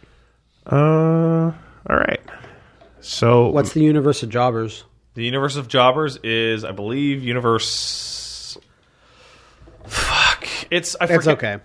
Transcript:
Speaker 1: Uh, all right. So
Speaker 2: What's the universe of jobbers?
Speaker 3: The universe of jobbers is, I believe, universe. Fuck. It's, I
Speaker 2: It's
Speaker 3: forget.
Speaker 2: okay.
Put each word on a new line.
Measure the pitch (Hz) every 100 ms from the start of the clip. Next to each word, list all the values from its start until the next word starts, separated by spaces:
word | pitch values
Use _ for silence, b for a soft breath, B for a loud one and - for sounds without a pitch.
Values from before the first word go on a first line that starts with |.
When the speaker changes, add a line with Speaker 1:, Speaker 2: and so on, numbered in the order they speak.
| b b b b _ _ -
Speaker 1:
Uh, | 139 151 160 160 165 165 165 165 160 B B -
all | -
right. | - - - B B B B B B _
So | - - 117 120 120
Speaker 2:
What's | 143 -
the | 156
universe | 151 151 143 -
of | 117
jobbers? | 120 123 113 110 - - _ _ 117
Speaker 3:
The |
universe | 117 135 139 143
of | 120
jobbers | 131 127 143 151 131
is, | 113 113 113 110
I | -
believe, | 101 104 135 143 139
universe. | 123 123 120 110 - - - - - - - - - - _ _ b b b b b b b b b - -
Fuck. | - - - - - - - -
It's, | - - -
I | 175
Speaker 2:
It's | 170 156
Speaker 3:
forget. | 139
Speaker 2:
okay. | 110 101